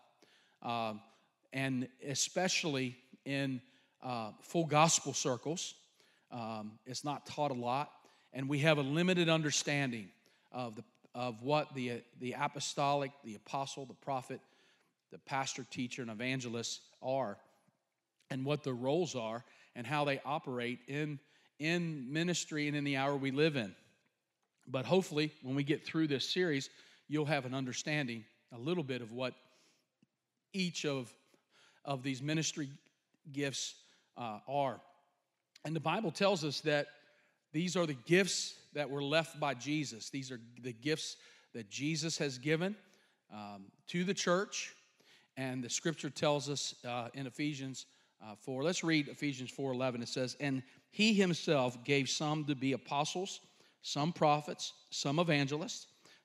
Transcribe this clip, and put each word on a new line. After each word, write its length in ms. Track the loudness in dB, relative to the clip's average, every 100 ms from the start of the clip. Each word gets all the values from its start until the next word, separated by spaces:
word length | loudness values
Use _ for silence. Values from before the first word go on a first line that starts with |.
| _ _ -20 _ _ _
uh, 300 | -4 -2 -2 -4 -10 _ _ _ _
and 380 | -2 0 0 -2 -6 -4
especially 880 | -2 0 2 2 2 0 0 -2 -4 _ -14 -4
in, 360 | -2 0 -2 -8 _ _ _
uh, 300 | -6 -4 -6 -10
full 240 | -2 0
gospel 500 | 4 8 8 6 2
circles, 600 | -2 0 0 -2 -4 -6 -10 _ _ _ _ _
um, 400 | -8 -6 -6 -8 -12 -12
it's 180 | -6
not 220 | -4 -6 -6
taught 260 | -2 -2
a 40 | 0
lot, 360 | 0 0 -2 -8 -20 _ _
and 160 | -6 0
we 120 | 4
have 180 | 6 6
a 40 |
limited 460 | 4 4 4 6 6
understanding 800 | 4 4 2 2 2 0 -2 -8 -16 _ _ _
of 240 | -6 -6 -8
the, 60 | -14 _ _
of 300 | -4 -4 -2
what 320 | 2 2 2 -2
the, 260 | -4 -4 -8 -8
the 120 | -6 -2
apostolic, 720 | -2 -2 -4 2 4 4 2 -6 -12
the 100 | -12
apostle, 500 | -6 -4 -4 -6 -12
the 80 |
prophet, 460 | -10 -4 -4 -4 -10 -14 _ _ _ _ _ _
the 80 | -20
pastor, 460 | -4 -2 -2 -4 -8
teacher, 320 | -6 -4 -4
and 80 | -8
evangelist 720 | -4 -2 -2 -2 -4 -4 -8 -12 _
are, 340 | -2 0 -2 -6 -14 _ _ _ _ _ _ _ -8
and 160 | -4 0
what 180 | 0
their 100 | 0
roles 400 | -2 2 2 2
are, 300 | -2 -4 -6 -8 -20 -16 -12
and 100 | -2
how 200 | 2 2
they 160 | 0 -2
operate 540 | -4 -2 -2 -2 -4 -6
in, 320 | -4 -4 -6 -12 _ _ -4
in 540 | 0 0 0 -4 -4
ministry 560 | 0 2 0 -2 -2 0
and 80 | 0
in 80 | 0
the 100 | 2
hour 220 | 2 2
we 140 | 2
live 260 | 4 4 4
in. 180 | -2 -6 -20 _ _ _ _ _ _ _ -6
But 180 | -4 4
hopefully, 460 | 4 4 2 0 -2
when 140 | -2 0
we 80 |
get 200 | 2 0
through 240 | 0 0 2
this 220 | 2 0
series, 400 | 2 2 2 -2 -10 -20 -20 -2
you'll 160 | 0 2
have 200 | 2 0
an 80 |
understanding 720 | -2 -4 -4 0 0 0 -4 -12 _ _
a 60 | -8
little 240 | -2 -2
bit 180 | -2 -4
of 100 | -6
what 220 | -4 -4 -6 -16 _ _ _ _ _ _ _ _ _ _
each 320 | -2 -2 0 -2
of, 260 | -2 -4 -12 _ _ _ _ -20 _
of 200 | -6 -4
these 180 | -2 -2
ministry 480 | 0 0 0 -2 -6 -10 _ _ _ _ -10
gifts, 400 | -4 -2 -2 -6 -10 -20 _ _ -10
uh, 200 | -8 -8 -2
are. 320 | 0 0 -2 -10 _ _ _ _ _ _ -12 -6
And 100 | -2
the 60 |
Bible 300 | 0 0 0
tells 340 | 2 4 4 0
us 160 | -2
that 260 | 2 2 0 -8 _ _ _ _ _
these 240 | -2 0 2
are 120 | 0
the 100 | -2 4
gifts 480 | 6 6 0 -4 -10 -8
that 140 | -4 -2
were 160 | -2
left 360 | 2 2 2 0
by 160 | -2 0
Jesus. 560 | 0 -2 -2 -6 -8
These 200 | -8 -8
are 80 | -10 -14 -12
the 120 | -10
gifts 440 | -6 -2 -2 -2 -10 -18 -20 _
that 180 | -12 -10
Jesus 480 | -4 -2 0 -2 -2
has 180 | -2 -2
given, 380 | 0 2 0 -4 -12 _ _ _ _
um, 300 | -14 -12 -14 -18 -20 -6
to 160 | -2
the 100 | -2
church. 600 | 0 2 2 2 -6 -8 -12 _ _ _ -20 _ -8
And 260 | -4 -4
the 80 | -4
scripture 400 | -2 -2 -2 -6
tells 380 | 0 2 2 0
us, 260 | -4 -4 -6 -6
uh, 200 | -6 -6 -8
in 100 | -8
Ephesians, 640 | -4 -2 -2 -6 -8 -12 _ _ _
uh, 120 | -16 -12
four. 280 | -6 -2
Let's 200 | 0 0
read 240 | 4 2 2
Ephesians 420 | -2 -4 -4 -6
four 240 | -4 -2
eleven. 300 | 0 0 -2
It 40 | -4
says, 300 | -2 -2 -2
"And 220 | -2 0 -4 -14 _
he 220 | 4 6
himself 680 | 6 6 4 4 4 4 0
gave 260 | 2 2 2
some 360 | 0 0 0 0
to 80 |
be 200 | 0 0
apostles, 640 | 0 0 0 0 -2 -4 -8 -16 _ -20 _
some 300 | -6 0 0
prophets, 600 | 4 4 4 2 -6 -8 -10 -8
some 260 | -2 2 4
evangelists, 720 | 6 4 4 0 -4 -8 -12 _ -20 -20